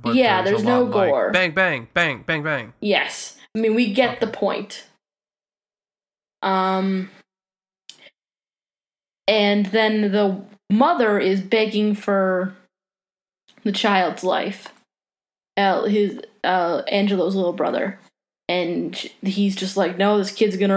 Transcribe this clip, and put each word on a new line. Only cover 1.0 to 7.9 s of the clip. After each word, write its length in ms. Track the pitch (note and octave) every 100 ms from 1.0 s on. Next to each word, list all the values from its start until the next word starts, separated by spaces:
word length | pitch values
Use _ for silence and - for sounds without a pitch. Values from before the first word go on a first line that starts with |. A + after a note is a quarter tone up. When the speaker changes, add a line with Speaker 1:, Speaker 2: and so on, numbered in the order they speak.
| F3+
Speaker 2:
gore. 200 | C#3 G2
Speaker 1:
bang, 200 | F#3 F3+
bang, 360 | E3 F#3 C3+ A#2
bang, 300 | F3 E3 A#2 -
bang, 180 | D#3+
bang. 300 | D#3 C#3 A2+ -
Speaker 2:
Yes. 580 | G#3 E3+ - - - - - A3
I 40 |
mean, 160 | A3 A3+
we 180 | A3
get 260 | G#3 B3 -
the 80 | G#3+
Speaker 1:
Okay. 80 | -
Speaker 2:
point. 500 | G3 - G3 - - _ _ _ _ _ _ _ _ _ _ _ _ _ _ _
Um, 680 | G3 F#3+ F#3+ F#3+ G3 F#3+ F#3+ - _ _ _ _ _ _ -